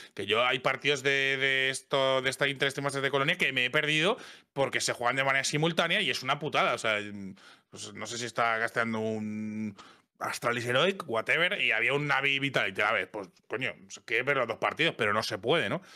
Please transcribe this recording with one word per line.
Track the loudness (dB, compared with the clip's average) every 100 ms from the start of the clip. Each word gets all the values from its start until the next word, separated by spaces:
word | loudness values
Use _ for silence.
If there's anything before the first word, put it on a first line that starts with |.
| -14
que | -8 0
yo | 4 4
hay | 2
partidos | 0 0 0 2
de, | 2 2 2 2
de | 2 2 0
esto, | -2 -2 2 4 2
de | 0
esta | 0 -2
Inter | 0 -2
Stream | 0
Masters | -4 -2
de | 0
Colonia | 2 0 0
que | 0
me | 0 0
he |
perdido | 2 2 2 2 0 -6 -20 _
porque | -2 0 0
se | -2
juegan | 0 0 2
de |
manera | 2 2
simultánea | 0 0 0 2 0 0
y | 0
es | -2
una | -2 -2
putada, | 0 2 2 2
o |
sea, | 0 0
mm, | -2 -10 -12 -14 -20 -20 _
pues | -16 -14 -10
no | -10
sé | -8
si | -6
está | 0 0 2
gastando | -2 0 -2 0
un | -2 -4 -4 -6 -6 -6 -8 -8 -18 -20 _ _
Astralis | -8 -4 -2 -2 0
Heroic, | 2 2 0 -4
whatever, | -2 0 2 2 0
y | 0
había | 2 2
un | 2 2
Navi | 0 2 0
Vitality | 0 0 0 0
a | 2
la |
vez. | 2 -2
Pues, | -8 -12 _ _
coño, | -4 -4 -8 -16 -18 -4
quiere | -2
ver | 0 0
los | 0
dos | 0
partidos, | -2 0 0 2
pero | 2
no | 2
se | 0 -4
puede, | 0 2 2
¿no? | -4 -6